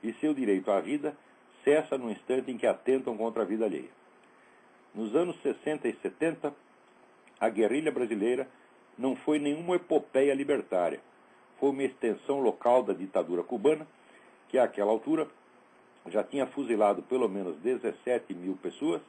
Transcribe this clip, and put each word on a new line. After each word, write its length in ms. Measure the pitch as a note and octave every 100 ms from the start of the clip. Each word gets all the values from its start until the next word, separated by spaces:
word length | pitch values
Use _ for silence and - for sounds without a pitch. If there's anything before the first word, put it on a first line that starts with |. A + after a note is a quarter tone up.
E 100 | A2+
seu 200 | A2 D3+
direito 360 | C#3+ A#2 F#2+ F#2
à 100 | G2
vida 360 | F#2 D3 D3 C#3+ _ _ _ -
cessa 320 | - D3 D3+ C3+
no 140 | A#2+
instante 400 | G2+ - C3 B2+
em 80 | A#2
que 80 | A#2
atentam 500 | F#2+ - C3 C3 A2
contra 260 | A2+ A2+
a 40 | G2
vida 180 | A2
alheia. 240 | A2 D#2 B1 - - - - _ - - - _ _
Nos 220 | G#2+ A2 B2
anos 240 | F3+ -
sessenta 480 | D3 - - D3+ B2
e 60 | G#2
setenta, 500 | F#2 - D#3+ D#3 D3 C#3 _ _ _ _ - _ - -
a 80 | A2
guerrilha 420 | G#2 G#2+ C3 D#3
brasileira 560 | C3 A#2+ G#2+ A2 B2+ C3 - - _ _ -
não 180 | B2+ B2+
foi 220 | - D3+
nenhuma 380 | D3 D3+ E3+ F3+
epopeia 580 | F3 D#3 - - C#3
libertária. 680 | C3+ C#3+ C#3 - F#2 E2+ C#2 - _ _ - _ -
Foi 120 | C#3
uma 140 | C3+
extensão 560 | C3 C3 A#2+ G#2 - C#3
local 420 | B2+ - A#2+ B2
da 100 | G#2
ditadura 500 | F2+ F#2+ G2 E2 F2
cubana, 440 | E2+ A#2+ A#2 D3+ D#3 _ - - - - _
que 100 | -
àquela 320 | A#2 - G2+
altura 360 | A2 C#3 D#3 D3 - _ _ _ _ _ - -
já 140 | G2
tinha 240 | - C#3 B2+
fuzilado 560 | - B2 A2 G#2 G2
pelo 240 | - B2+ A#2
menos 280 | G2 F2+ D2+
dezessete 760 | A#2 B2 A#2 - - A#2+ -
mil 220 | F#2 F2+ F#2
pessoas 440 | F2+ - D3+ E3